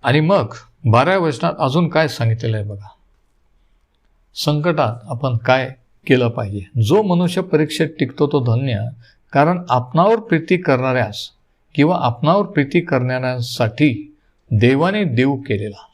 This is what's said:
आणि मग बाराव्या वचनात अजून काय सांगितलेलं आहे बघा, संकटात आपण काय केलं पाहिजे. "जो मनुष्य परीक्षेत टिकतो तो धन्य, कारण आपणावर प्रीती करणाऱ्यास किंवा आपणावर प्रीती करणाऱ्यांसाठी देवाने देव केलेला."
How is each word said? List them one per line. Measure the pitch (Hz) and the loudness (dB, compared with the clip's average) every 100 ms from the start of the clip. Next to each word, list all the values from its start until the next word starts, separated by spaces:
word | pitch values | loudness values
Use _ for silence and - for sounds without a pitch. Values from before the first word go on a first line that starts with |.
आणि | - 143 | 2 2
मग | 156 196 113 - - _ - | 4 2 0 -8 -20 _ 2
बाराव्या | 113 143 190 165 | 4 4 2 0
वचनात | 143 170 170 | -2 -4 -2
अजून | 147 143 170 | 0 0 0
काय | 156 160 | 2 0
सांगितलेलं | - 117 113 120 110 | 0 -2 -2 -2 -4
आहे | 104 | -6
बघा, | 101 101 _ _ _ _ _ _ _ _ _ _ _ _ _ _ - | -12 -16 _ _ _ _ _ _ _ _ _ _ _ _ _ _ -6
संकटात | - 147 160 156 127 117 | -2 0 0 0 0 -2
आपण | - 123 139 117 | -10 -6 -2 -2
काय | - 131 127 - _ _ - | 2 2 0 -10 _ _ 2
केलं | 127 120 | 2 2
पाहिजे. | 120 104 101 95 123 | -2 -6 -8 -8 -2
"जो | 107 185 | 2 2
मनुष्य | 214 175 180 175 | 2 0 0 -2
परीक्षेत | 180 151 156 - 156 - | 0 0 0 0 -4 -2
टिकतो | 131 - 147 | -6 0 0
तो | 143 120 117 | 0 0 0
धन्य, | 131 104 113 - - _ _ | 0 -4 -6 -10 -20 _ _
कारण | 139 151 180 175 | 2 2 2 0
आपणावर | 123 123 160 190 226 | -2 0 2 4 2
प्रीती | 214 160 160 180 | 0 -2 0 -2
करणाऱ्यास | 180 131 131 127 107 104 - _ _ _ _ - | 2 0 0 0 -2 -6 -16 _ _ _ _ 0
किंवा | 147 180 | 0 2
आपणावर | 127 117 147 190 202 | -2 0 0 2 0
प्रीती | - 139 180 | -2 0 0
करणाऱ्यांसाठी | 165 135 123 127 127 127 120 - 117 - 151 107 101 _ _ _ _ | 0 -2 -2 -4 -4 -6 -8 -2 -4 2 0 0 -10 _ _ _ _
देवाने | 107 120 135 170 208 | 2 4 2 0 0
देव | 190 117 131 139 | -2 0 0 0
केलेला." | - 104 107 101 - | -4 -6 -6 -12 -20